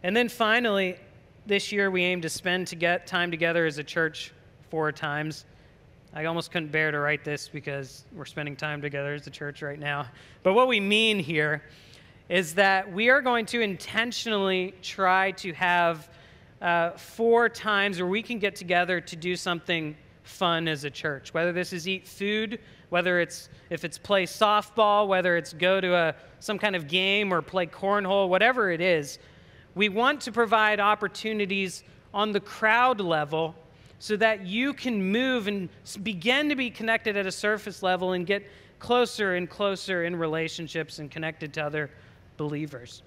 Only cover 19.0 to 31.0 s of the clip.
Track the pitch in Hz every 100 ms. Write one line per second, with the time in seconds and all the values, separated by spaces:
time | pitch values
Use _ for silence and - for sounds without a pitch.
19 | - 165 175 175 185 170 - 170 151 151
20 | - - - - 180 165 165 151 143 -
21 | 160 135 123 160 175 175 175 180 170 190
22 | - - 202 214 220 226 - - - 175
23 | 180 180 170 - - - - 170 165 -
24 | - 202 180 - 214 208 - - 208 208
25 | 208 185 180 170 156 156 180 190 185 180
26 | 165 - - - - 208 208 185 143 180
27 | 190 202 202 175 143 190 175 - 196 202
28 | 190 202 190 185 226 254 202 165 185 165
29 | 143 - - - - - - 175 208 196
30 | 254 294 254 226 226 220 214 208 202 208